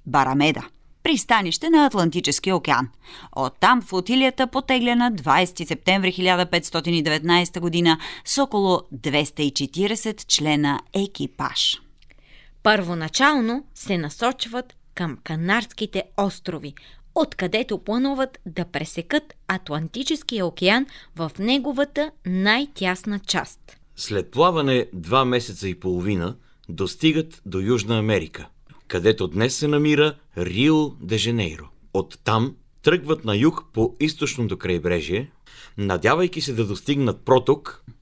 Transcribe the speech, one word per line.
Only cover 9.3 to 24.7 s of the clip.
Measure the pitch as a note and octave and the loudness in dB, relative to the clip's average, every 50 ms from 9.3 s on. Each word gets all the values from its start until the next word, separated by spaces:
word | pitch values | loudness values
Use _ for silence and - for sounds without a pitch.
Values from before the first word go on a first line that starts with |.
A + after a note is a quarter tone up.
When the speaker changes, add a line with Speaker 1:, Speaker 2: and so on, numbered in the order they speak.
| - - D3+ | -2 -2 -2
Speaker 1:
и | C#3+ | -2
четиридесет | C3+ - C#3 C3 - E3+ G3 G3+ A3+ A3+ - A3 G#3+ - - - | -2 -2 -6 -6 -2 -2 -2 -2 -2 -2 -4 -6 -6 -8 -4 -2
члена | - - D3 D3+ D3+ D3 D3 C#3+ C#3+ - - - - | -2 0 2 0 2 2 2 0 0 -2 -6 -6 -4
екипаж. | G3 G3 G3+ - - C#3+ C3+ - - C#3+ - - - - - - - - - - _ - - - - - _ - - - - - - - | -4 -4 -4 -4 -8 -8 -8 -6 -6 -6 -6 -4 -2 -2 -2 -2 -4 -8 -18 -20 _ -20 -20 -20 -20 -20 _ -20 -20 -20 -20 -20 0 2
Speaker 2:
Първоначално | G#3+ G#3+ G3+ F#3 E3+ F3 E3 D#3+ D#3+ - - C4+ D4 D4+ C4+ A3+ A3+ A#3+ C#4 D4 - - | 2 4 4 2 -2 -4 -4 -6 -4 0 4 4 4 4 4 2 0 -2 -4 -6 -10 -12
се | - - - G3 F3 | -10 -4 -2 -2 -2
насочват | D#3 D3 - - A#3 B3 C4 - - A3+ A3+ B3 B3+ B3+ - - _ - - | -2 -4 -6 -2 -2 -2 -2 -2 -6 -6 -6 -8 -8 -8 -14 -20 _ -20 -8
към | - F3+ D#3+ C3 - - | -6 -6 -6 -6 -8 -8
Канарските | - D#3+ D#3+ E3 F3+ G3+ A#3 G#3+ - - - G#3+ - - F#3+ F#3 - - - | -8 -6 -4 0 0 0 0 -2 -4 -8 -8 -8 -6 -4 -6 -6 -6 -4 -2
острови, | G3+ G3 - - - - E3+ C#3+ - D3 - - - - - - - - - | -2 -2 -2 -4 -8 -8 -10 -8 -10 -14 -16 -18 -20 -20 -20 -20 -20 -6 -2
откъдето | E4+ D#4 - - - F#3+ F3+ G#3 A3 A3 - G#3+ F3 | -2 -2 -2 -2 -4 -4 -2 -2 -2 -2 -2 -4 -6
плануват | - - G#3+ B3 C4 C#4 C#4 C4 C4+ C4 - - - | -4 -4 -2 0 0 0 0 -2 -2 -4 -4 -12 -16
да | F3+ D#3 F#3+ E3+ | -12 -8 -8 -8
пресекат | - - C#3+ D#3 - - - E3 - - D4+ D4+ - - - - - | -6 -6 -8 -8 -6 -8 -10 -6 -2 -2 -2 -2 -4 -12 -20 -8 -6
Атлантическия | F#3 F#3 - - D3 D3+ D#3+ D#3 - A#3 C4+ - D#4+ D4 - - B3 G#3+ F#3 | -6 -6 -6 -6 -6 -6 -6 -6 -8 -8 -4 -4 -4 -4 -4 -6 -4 -2 -2
океан | E3+ E3+ - F3+ F#3 G#3+ B3 C#4 - - - - - - | -2 -2 0 2 2 4 4 0 -2 -8 -16 -20 -18 -8
в | D#3+ E3 D#3 - - | -6 -6 -6 -6 -4
неговата | G3 A3+ C4 C#4 A#3+ C#4+ C4+ C4 C#4+ C#4+ - D4 D4 D#4 - - - | -2 0 0 0 0 -2 -2 -2 -2 -2 0 -4 -4 -4 -6 -10 -8
най-тясна | F3+ F#3 F#3 F#3+ G#3 A3 B3 C#4+ C#4+ - - F#3+ F3+ F3+ F3+ - G#3 G#3 G3 | -4 -2 0 2 2 2 2 0 -4 -6 -4 -4 -2 -2 -4 -4 -6 -8 -8
част. | - - F#3 E3 - - - - - - - - - _ - | -6 -4 -4 -4 -4 -6 -12 -20 -20 -20 -20 -20 -20 _ -16
Speaker 3:
След | - - - G#2+ G2 F2+ - | -14 -10 -4 -4 -4 -4 -2
плаване | - B2 E3 F#3 F3 D#3+ C#3+ C3+ | 2 4 4 4 4 2 2 2